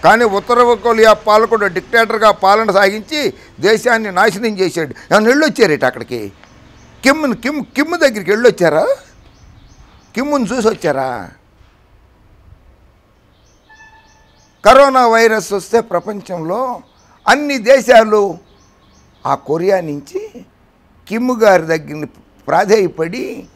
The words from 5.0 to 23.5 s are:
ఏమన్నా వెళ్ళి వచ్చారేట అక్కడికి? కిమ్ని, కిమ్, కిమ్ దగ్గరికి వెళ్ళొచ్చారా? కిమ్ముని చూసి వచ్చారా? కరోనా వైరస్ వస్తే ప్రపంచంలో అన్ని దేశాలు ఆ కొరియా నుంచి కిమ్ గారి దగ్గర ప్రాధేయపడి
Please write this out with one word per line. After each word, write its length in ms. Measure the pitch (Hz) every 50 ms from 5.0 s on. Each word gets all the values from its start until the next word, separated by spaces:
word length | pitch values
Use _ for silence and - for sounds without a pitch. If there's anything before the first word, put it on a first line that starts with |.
| - - 160
ఏమన్నా 160 | 208 214 226
వెళ్ళి 160 | 262 294 320
వచ్చారేట 400 | 302 - - 233 185 151 127 135
అక్కడికి? 480 | 127 - 123 120 - 123 117 104 101 - _ _ _ - - - - - - - - - - -
కిమ్ని, 320 | 262 277 311 311 269 220
కిమ్, 280 | - - 254 302 294 -
కిమ్ 340 | - _ - 294 320 349
దగ్గరికి 340 | 339 330 269 226 208 180 160
వెళ్ళొచ్చారా? 560 | 208 214 240 240 175 - 175 165 147 156 196 480 554 - - - _ _ _ - _ _ - - - - - - - _ - _ _ _ _ _ _
కిమ్ముని 300 | - 262 294 294 277 240
చూసి 220 | 175 240 262 208
వచ్చారా? 640 | 220 220 - - 165 139 135 131 131 123 113 92 76 - _ _ _ _ _ _ _ _ _ _ _ _ _ _ _ _ _ _ _ _ _ _ - - _ _ _ _ _ _ _ _ _ _ _ _ _ _ _ _ _ _ _ _ _ _ _ 880 880 880 880 _ _ _ _ _ _ _ _ _ _ _ _ _ _ -
కరోనా 420 | 208 254 269 277 277 262 262 247
వైరస్ 460 | 233 226 226 226 226 220 220 - - 196
వస్తే 280 | 196 175 - 214 233
ప్రపంచంలో 1000 | 220 226 180 175 170 202 214 202 185 - 185 175 160 165 185 226 262 254 240 175 - _ _ _ _ _ _ _ _
అన్ని 300 | - 233 285 294 285 285
దేశాలు 800 | 262 202 226 277 269 226 - 240 226 226 214 214 214 202 196 165 170 _ _ _ _ _ _ _ _ _ _ _ _ _ _ _ _ _
ఆ 100 | 120 139
కొరియా 460 | - - - 147 165 175 190 190 185
నుంచి 640 | 170 156 143 143 143 - - 381 427 440 _ 247 - _ _ _ _ _ _ _ _ _ _ _ _
కిమ్ 340 | - 202 226 247 254 247 220
గారి 220 | 226 208 190 175 160
దగ్గర 440 | 160 165 160 147 143 147 156 151 - _ _ _ _ _ _ _
ప్రాధేయపడి 1000 | - - 170 208 196 208 220 190 170 - - 160 170 185 254 - - 254 - - -